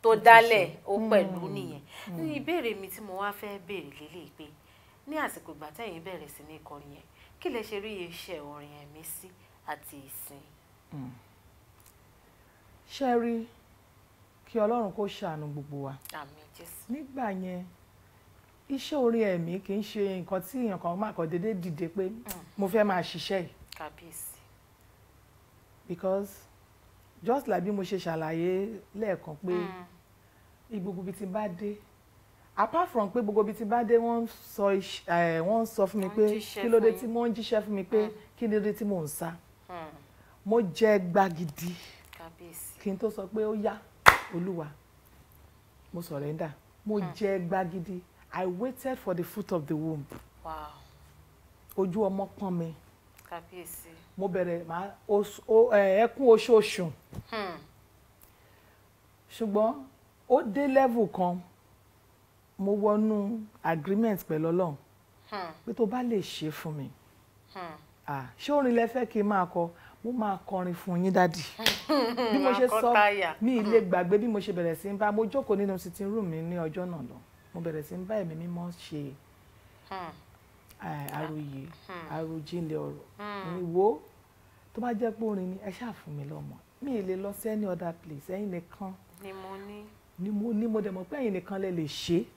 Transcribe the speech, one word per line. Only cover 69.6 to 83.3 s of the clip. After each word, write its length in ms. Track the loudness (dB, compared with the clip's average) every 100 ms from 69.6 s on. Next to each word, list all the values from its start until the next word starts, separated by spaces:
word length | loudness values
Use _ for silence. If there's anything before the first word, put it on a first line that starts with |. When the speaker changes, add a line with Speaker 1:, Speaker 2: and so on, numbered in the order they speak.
| -2 -4 -20 -10
Speaker 2:
Mo 80 | -4
máa 260 | -2 0 -2 -4
kọrin 260 | -4 -2
fún 300 | -4 -2 2
yín, 80 | 4
Daddy. 280 | 6 4 2 -10 0
Speaker 1:
<laughs> 720 | 0 0 2 2 2 0 2
Speaker 2:
Bí 60 | 4
mo 120 | 4
ṣe 160 | 4 4
sọ, 120 | 6
Speaker 1:
Akọ́tayà. 560 | 6 8 6 4 -2 0
Speaker 2:
mi 180 | 2 2
ì 40 |
lè 160 | 6 4
Speaker 1:
Hmm. 80 | 6
Speaker 2:
gbàgbé 280 | 2 4 4
bí 100 | 4
mo 120 | -2
ṣe 140 | -2
bẹ̀rẹ̀ 220 | -2 -2 -2
sí 120 | -6
ń 80 | 0
bá, 140 | 0
mo 140 | 2 0
jókòó 300 | -2 0 0
nínú 200 | 2 -2
sitting 300 | -8 -8 -4 -2
room 100 | -4
mi 120 | -4
ní 140 | -6 -4
ọjọ́ 300 | -4 -4 -8
náà 140 | -8
lọ. 140 | -10 -14 -20 -20 -16
Mo 80 | -8
bẹ̀rẹ̀ 220 | -6 -8
sí 120 | -8 -10
ń 100 | -6
bá 80 | -4
Ẹ̀mí 120 | -4 -8
Mímọ́ 360 | -8 -8 -8
ṣe, 400 | -12 -10 -10 -10 -12 -20 -20 -20 -20 -20 -20 -14
Speaker 1:
Hmm. 220 | -12 -12 -14 -20 -20 -20 -20 -20 -12
Speaker 2:
eh, 260 | -10 -8 -8
àròyé, 560 | -6 -6 -6 -8 -10 -12 -16 -14
Speaker 1:
Hmm. 200 | -14 -8
Speaker 2:
àròjinlẹ̀ 680 | -6 -6 -8 -6 -6 -4 -4
ọ̀rọ̀. 260 | -6 -10 -18 -14
Speaker 1:
Hmm. 340 | -10